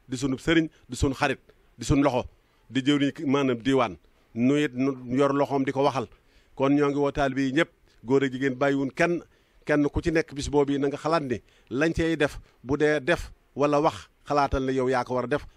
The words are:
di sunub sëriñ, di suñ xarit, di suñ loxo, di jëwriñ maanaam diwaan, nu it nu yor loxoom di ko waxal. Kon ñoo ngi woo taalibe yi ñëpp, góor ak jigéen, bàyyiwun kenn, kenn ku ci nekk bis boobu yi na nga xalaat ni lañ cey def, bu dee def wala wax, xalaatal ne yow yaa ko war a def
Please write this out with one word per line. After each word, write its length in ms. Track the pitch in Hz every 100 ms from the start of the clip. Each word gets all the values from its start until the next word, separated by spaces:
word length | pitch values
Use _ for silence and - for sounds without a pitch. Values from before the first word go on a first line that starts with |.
| -
di 80 | 127
sunub 220 | 135 127
sëriñ, 280 | - 165 160 - -
di 80 | 123
suñ 160 | 143
xarit, 240 | 127 143 127 _ _ _ -
di 60 |
suñ 180 | 117 143
loxo, 220 | 143 123 - - _ _ _
di 100 | 123
jëwriñ 460 | 131 143 139 143 147
maanaam 320 | 139 135 120
diwaan, 340 | 117 135 113 82 _ _ _
nu 220 | 113 127 147
it 160 | 147
nu 200 | 127 135 131 123 127
yor 160 | 139
loxoom 320 | 139 131 139
di 80 | 135
ko 100 | 135
waxal. 220 | 143 131 107 - _ _ _
Kon 160 | - 135
ñoo 140 | 143 143
ngi 80 | 143
woo 120 | 139
taalibe 260 | 147 135 127
yi 100 | 135
ñëpp, 160 | 139 165 _ _ _
góor 200 | 110 139
ak 80 | 139
jigéen, 220 | 127 139
bàyyiwun 360 | 127 139 139 135
kenn, 280 | - 170 175 - _ _ _
kenn 240 | - 147 143
ku 120 | 156
ci 80 | 170
nekk 240 | 160 156
bis 140 | 139 127
boobu 220 | 143 139
yi 60 | 139
na 100 | 139
nga 80 | 143
xalaat 260 | 151 165
ni 180 | 135 107 - _ _
lañ 220 | 127 160
cey 220 | 160 165 156
def, 220 | 147 - - _
bu 140 | 120 143
dee 240 | 151 151
def 300 | 131 165 - - _
wala 260 | 123 147 143
wax, 280 | 156 98 - _ -
xalaatal 380 | 147 139 139
ne 80 | 131
yow 160 | 131 127
yaa 160 | 127
ko 100 | 123
war 100 | 127
a 20 | 123
def 180 | 143 -